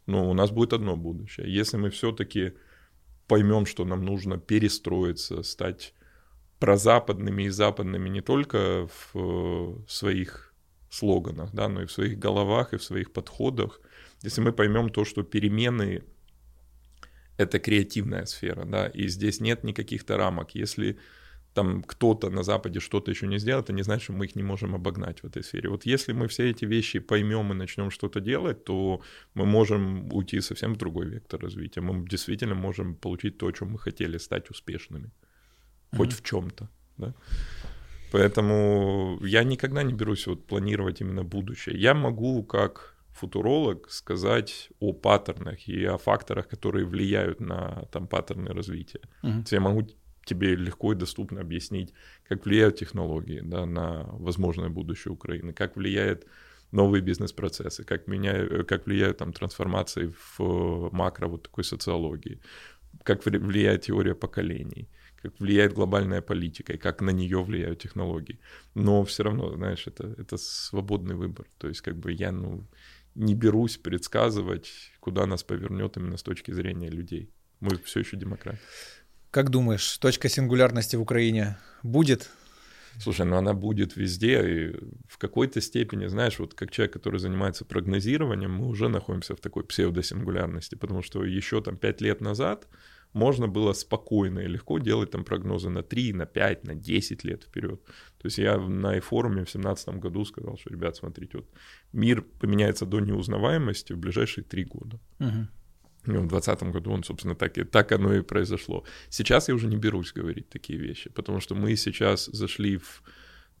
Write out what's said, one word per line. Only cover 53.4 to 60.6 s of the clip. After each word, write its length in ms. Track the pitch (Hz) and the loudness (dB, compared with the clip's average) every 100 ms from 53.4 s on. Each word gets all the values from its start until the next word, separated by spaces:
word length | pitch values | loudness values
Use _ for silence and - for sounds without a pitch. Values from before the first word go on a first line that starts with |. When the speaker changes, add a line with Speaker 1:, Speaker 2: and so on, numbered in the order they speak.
Speaker 1:
да, 220 | 82 90 87 | -6 -4 -4
на 380 | 85 82 82 - | -2 -4 -6 -8
возможное 560 | - 85 85 90 85 85 | -6 -4 0 0 0 -4
будущее 420 | 85 82 82 - | -4 -6 -6 -8
Украины, 400 | 85 - 85 85 | -10 -6 -8 -8
как 240 | 82 95 - | -4 -4 -2
влияют 500 | 98 98 101 98 - - - - _ | -2 2 2 0 -6 -20 -20 -20 _
новые 300 | 104 101 98 | 4 6 6
бизнес-процессы, 800 | 90 90 92 - 95 - 92 - | 2 0 -2 -4 -6 -4 -8 -8
как 220 | 110 - - | -4 -4 -2
меня-, 240 | 98 98 98 92 85 | -2 0 0 0 -2
э, 40 | |
как 220 | - 98 - | 0 -2 0
влияют 320 | 98 98 98 | 2 2 0
там 140 | - | -6
трансформации 720 | 85 98 - 95 92 92 - 85 85 - - | -6 -6 -4 -2 0 -2 -4 -6 -6 -16 -4
в, 40 | |
э, 480 | 92 87 | 0 0